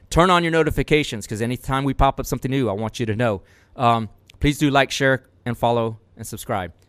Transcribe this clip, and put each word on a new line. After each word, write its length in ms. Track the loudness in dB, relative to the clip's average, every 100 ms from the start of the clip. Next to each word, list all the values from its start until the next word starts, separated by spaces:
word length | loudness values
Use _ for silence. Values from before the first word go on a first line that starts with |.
| _
Turn 200 | 4 6
on 140 | 4
your 80 | 4
notifications, 760 | 2 2 0 2 0 0 -6 -8
'cause 160 | -4
anytime 440 | -4 -4 -4 -2 -2
we 80 |
pop 260 | 2 2 0
up 60 | -4
something 260 | -6 -2
new, 160 | -2 -2
I 60 |
want 260 | -2 -6 -4
you 60 | -4
to 100 | -2
know. 260 | -2 -2 -8 _ _ -2
Um, 340 | 2 2 -2 -12 _ -4
please 180 | -2 0
do 120 | 2
like, 220 | 2 2
share, 320 | 0 0 0 -4 _ -8
and 120 | -2
follow, 420 | 0 0 -2 -6 _ -20
and 100 | -14
subscribe. 460 | -12 -6 -6 -6 -12